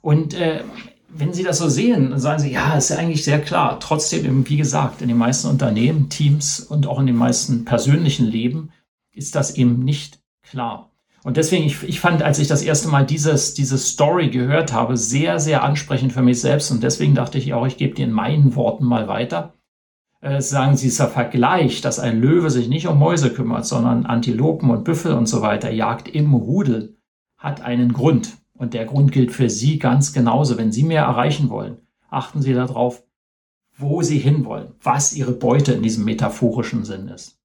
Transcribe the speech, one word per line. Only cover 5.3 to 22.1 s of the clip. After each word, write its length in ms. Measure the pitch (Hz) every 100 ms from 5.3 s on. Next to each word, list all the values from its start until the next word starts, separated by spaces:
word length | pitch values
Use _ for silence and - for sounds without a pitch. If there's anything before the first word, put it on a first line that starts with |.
| 135 -
Unternehmen, 600 | - - 104 127 156 143
Teams 500 | - 147 147 - -
und 280 | - 151 139
auch 120 | 123
in 60 | 135
den 100 | 117
meisten 480 | 123 120 - 120
persönlichen 640 | - 117 135 156 156 - 113
Leben 460 | 113 123 151 151 _ _ _ _
ist 220 | - 143 151
das 200 | 139 -
eben 240 | 123 120
nicht 400 | 127 147 - - _ _
klar. 500 | _ 131 120 101 - _ _ _ 147
Und 120 | 143
deswegen, 280 | 156 180 151
ich, 160 | -
ich 180 | - -
fand, 220 | 175 160
als 160 | 147 147
ich 100 | 143
das 140 | 143
erste 260 | 156 147 160
Mal 160 | 139
dieses, 520 | 135 151 147 147 - -
diese 240 | 135 135
Story 500 | - - 147 180 139
gehört 440 | 123 123 156 160
habe, 220 | 117 117 123
sehr, 440 | 117 135 165 170
sehr 240 | 151 139
ansprechend 500 | 143 147 - 131 131
für 80 | 120
mich 180 | 123 120
selbst. 300 | - 147 -
Und 140 | 120
deswegen 320 | 120 - 151 139
dachte 240 | - 139
ich 120 | 127 123
auch, 100 | 131
ich 120 | -
gebe 180 | 135 -
die 80 |
in 80 | 127
meinen 440 | 107 107 147 139 127
Worten 300 | 113 - 123
mal 220 | 113 107
weiter. 480 | 101 127 170 - _ _ _ _ _ _ _
Äh, 180 | 139 139
sagen 380 | - 139 135 135
Sie, 80 | 131
dieser 220 | - 127
Vergleich, 760 | - 117 120 135 185 143 -
dass 160 | - -
ein 240 | 123